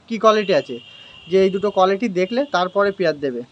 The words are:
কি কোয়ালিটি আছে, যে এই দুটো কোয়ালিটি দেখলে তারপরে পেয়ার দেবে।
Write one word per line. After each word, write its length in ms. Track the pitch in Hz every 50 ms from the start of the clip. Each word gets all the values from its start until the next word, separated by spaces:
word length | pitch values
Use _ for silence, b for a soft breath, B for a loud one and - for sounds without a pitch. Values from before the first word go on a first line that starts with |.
| _ -
কি 100 | 226 214
কোয়ালিটি 360 | 208 220 214 214 208 185 180
আছে, 240 | 143 135 - 127 120 - B B B B B B B B 160
যে 120 | 170 190 190
এই 80 | 190
দুটো 200 | 185 196 185 208
কোয়ালিটি 380 | 202 196 185 190 196 190 240 233
দেখলে 360 | 185 175 185 180 233 247 285
তারপরে 480 | 285 - 180 180 185 180 196 202 202 196
পেয়ার 280 | - 185 165 151 147
দেবে। 220 | 143 135 123 120 123 -